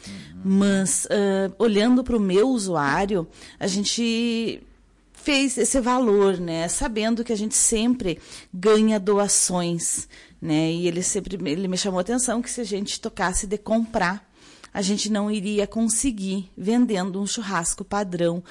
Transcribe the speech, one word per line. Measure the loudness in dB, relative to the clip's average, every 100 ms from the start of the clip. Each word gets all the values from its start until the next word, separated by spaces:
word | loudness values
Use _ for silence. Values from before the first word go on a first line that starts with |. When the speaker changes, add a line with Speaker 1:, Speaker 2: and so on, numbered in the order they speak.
| -16
Speaker 1:
Uhum. | -16 -16 -8 0
Speaker 2:
Mas, | 4 4 2 2 -2 0
ah, | 2 2 2 0 0
olhando | 2 4 4 4
pro | 2 0
meu | 2 4 4
usuário, | 2 0 0 2 2 0 -2 -4 -10 -20 -6
a | -4
gente | -2 -2 0 0 0 0 -2 -4 -6 -14 _ _ _ _
fez | -8 0 2 2 0
esse | 0 2
valor, | 2 2 4 4 4 2
né? | -2 -4 -4
Sabendo | -2 -2 -2 0 0 -2
que |
a | -2
gente | -2 0
sempre | 2 2 2 0 -2 -4 -8 -20 -14
ganha | 0 4 6 6 2
doações, | 2 2 2 2 0 0 -2 -2 -2 -6 -8 -18 -20 -12
né? | -2 0 2
E | 0 -2
ele | -2
sempre, | -2 -4 -6 -6 -4
ele | -4 -2
me | -2
chamou | -2 -2
a |
atenção | 0 0 0 -2
que | -4
se | -6
a |
gente | -4 -4 -4 -6
tocasse | -8 -2 -2 -2 -4
de | -6
comprar, | 0 0 0 0 -2 -2 -10 _ -20 -20 -12
a | -4
gente | -2 -2 0
não | 0 0
iria | -2 -2 -2 -2
conseguir | 0 0 0 -2 -2 -4 -4 -6 -6
vendendo | 0 2 4 2 -2 -4
um | -4
churrasco | -4 -2 -2 -2 -6
padrão | -4 -2 -2 0 0 0 -6